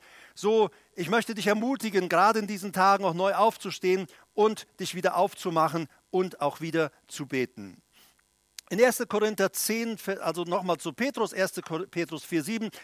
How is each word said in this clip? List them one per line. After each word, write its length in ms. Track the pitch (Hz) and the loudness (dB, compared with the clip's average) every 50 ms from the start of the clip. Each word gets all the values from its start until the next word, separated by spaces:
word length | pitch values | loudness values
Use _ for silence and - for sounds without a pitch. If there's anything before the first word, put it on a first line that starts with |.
| - - - - - - _ | -12 -20 -20 -20 -20 -20 _
So, 340 | - 180 208 220 226 208 180 - - _ _ _ | -4 0 2 4 4 4 2 0 -6 _ _ _
ich 140 | - 175 147 | -8 -4 0
möchte 260 | 208 233 208 - 220 | 0 0 0 -2 -4
dich 120 | 220 190 | -2 0
ermutigen, 640 | 202 208 214 226 254 277 - - 220 185 196 180 170 | 2 2 2 2 -2 -2 -2 -4 -2 0 0 2 2
gerade 300 | 175 165 190 208 220 220 | 4 6 6 6 4 2
in 60 | 214 | 0
diesen 280 | 190 208 185 190 202 - | -4 -6 -6 -8 -4 0
Tagen 300 | 190 185 196 196 196 196 | 4 4 6 4 4 2
auch 100 | 180 160 | 0 0
neu 180 | 175 190 196 185 | 2 0 0 2
aufzustehen 720 | 175 202 226 - - - 196 156 - - 180 185 190 185 - - - - _ _ | 4 4 2 2 0 -6 -10 -8 -2 0 2 2 2 0 -4 -12 -18 -20 _ _
und 320 | - 208 220 214 - - - _ - | 2 2 2 2 0 -6 -14 _ -10
dich 140 | 160 - - | -10 -8 -6
wieder 220 | 180 175 185 - | -2 -2 0 2
aufzumachen 720 | 175 190 196 - - - 190 170 165 156 156 147 165 156 - _ _ _ _ | 2 2 0 0 -4 -6 -2 2 2 2 2 2 -2 -4 -6 _ _ _ _
und 320 | - 185 185 180 - - 147 | 0 0 0 0 -2 -2 -2
auch 180 | 143 - - | -2 -2 -4
wieder 320 | 160 165 156 165 160 143 - _ _ | -4 -2 0 0 0 0 -2 _ _
zu 180 | _ - - 147 | _ -12 -10 -8
beten. 560 | 127 135 131 123 120 _ 110 101 95 90 - _ _ _ _ _ _ _ _ _ _ _ _ _ _ _ - - - | -4 -2 -2 -2 -2 _ -10 -14 -14 -16 -20 _ _ _ _ _ _ _ _ _ _ _ _ _ _ _ -20 -12 -6
In 100 | 185 202 | 0 2
erster 280 | 240 254 220 - 240 | 4 4 2 0 -4
Korinther 440 | - - 208 214 214 214 175 196 185 - | -4 -2 0 0 0 2 0 0 0 0
zehn, 420 | - - - 214 226 233 226 226 - - - 196 - | -2 -4 -2 -2 -2 -4 -4 -6 -8 -6 -6 -6 -4
also 240 | - 165 156 170 175 | -4 -4 -4 -4 -4
nochmal 320 | 170 175 202 180 185 170 | -2 -2 -2 0 0 -2
zu 160 | 143 - 170 139 | -2 -4 -6 -6
Petrus, 400 | - 233 285 - 247 220 185 - | -4 -4 -4 -2 -2 -4 -2 0
erster 300 | 185 190 180 - 185 - | -2 -2 -2 -2 -6 -8
Kor-, 240 | - 165 156 - | -6 -6 -6 -8
Petrus 360 | - - 170 170 151 165 147 - | -6 -4 -4 -4 -4 -6 -10 -8
vier 200 | - 175 160 139 | -4 -4 -4 -2
sieben, 260 | 165 226 220 220 202 - - | -2 -4 -4 -4 -6 -8 -12